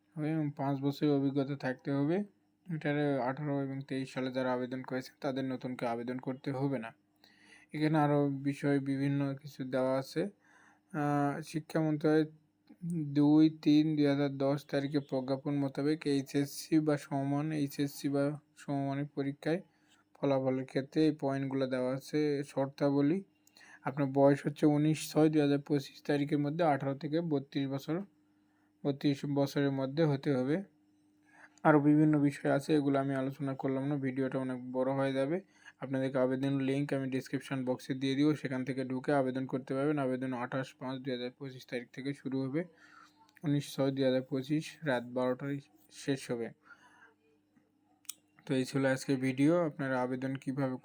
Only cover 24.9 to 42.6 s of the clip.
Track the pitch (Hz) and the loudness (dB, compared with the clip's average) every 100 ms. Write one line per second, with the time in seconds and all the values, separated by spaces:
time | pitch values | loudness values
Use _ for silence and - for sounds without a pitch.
24.9 | 151 - 151 156 156 143 143 - 143 135 | 2 0 4 4 6 4 2 2 -2 -2
25.9 | - - 147 143 147 143 160 165 139 139 | -10 -2 0 0 0 0 2 2 2 0
26.9 | 139 160 160 175 143 139 147 139 139 156 | -4 -2 -2 0 -2 -2 -4 -2 -4 -4
27.9 | 165 202 _ _ _ _ _ _ _ 143 | -6 -6 _ _ _ _ _ _ _ -4
28.9 | 139 151 139 147 139 139 147 139 135 135 | 0 0 0 -2 0 0 0 0 0 -2
29.9 | 143 160 135 151 131 127 156 - _ _ | 2 2 2 0 0 0 -2 -4 _ _
30.9 | _ _ _ _ - - _ 160 151 147 | _ _ _ _ -20 -20 _ 6 6 8
31.9 | 151 156 151 143 143 147 139 143 156 143 | 6 6 6 2 2 0 0 2 2 2
32.9 | 139 139 135 131 139 139 135 135 131 139 | 2 0 -2 -4 -4 -6 -4 -4 -2 -2
33.9 | 147 135 131 131 131 131 127 127 127 131 | -2 -2 -2 -2 -2 -4 -6 -6 -2 0
34.9 | 139 135 131 139 180 - _ - - 135 | 0 0 0 0 -2 -6 _ -20 -12 -4
35.9 | 135 131 131 127 131 139 139 131 139 143 | -2 0 0 0 2 0 0 0 0 0
36.9 | 139 131 131 - 139 - 135 127 127 - | -2 -2 -4 -4 -6 -4 -4 -2 -4 -4
37.9 | 131 135 135 151 147 139 131 127 131 127 | -4 -2 2 2 2 -2 -4 -4 -4 -4
38.9 | 131 147 143 131 131 131 131 127 135 143 | -4 0 2 2 0 -4 -6 -4 -2 0
39.9 | 151 131 127 131 127 123 135 127 - 127 | 0 0 -2 -4 -4 -4 -4 -6 -10 -10
40.9 | 131 131 123 123 - 135 127 - 123 120 | -8 -6 -6 -6 -10 -14 -14 -10 -8 -8
41.9 | - 135 143 135 135 135 151 | -10 -8 -6 -4 -4 -2 -2